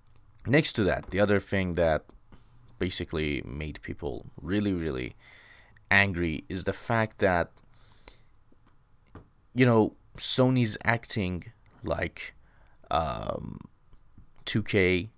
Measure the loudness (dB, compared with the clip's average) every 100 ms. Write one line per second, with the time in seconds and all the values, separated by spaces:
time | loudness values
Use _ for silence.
0 | _ -20 -20 -12 2 2 4 2 0 0
1 | -2 0 2 2 0 -2 -2 0 2 2
2 | -4 -20 -20 -20 -20 -20 -20 -8 -4 -4
3 | -4 -4 -2 -4 -6 -10 -10 -10 -12 -8
4 | -8 -8 -12 -14 -4 -2 0 -2 -2 -4
5 | -8 -12 -20 -20 -20 -20 -20 -20 4 4
6 | 4 0 -2 -4 -6 -4 -4 -6 -2 -2
7 | -2 0 2 2 -2 -8 -20 -20 -20 -20
8 | -20 -20 -20 -20 _ -20 _ _ _ -20
9 | _ -20 -20 _ _ 4 6 6 4 0
10 | -20 -4 0 4 4 4 0 -2 -2 -2
11 | -4 -4 -2 -6 -10 -20 _ _ -6 -4
12 | -6 -8 -18 -18 -20 _ -20 -20 -4 -2
13 | -2 -6 -6 -8 -10 -14 -18 _ _ -20
14 | -20 -20 -20 -12 -4 -4 0 2 4 2
15 | -2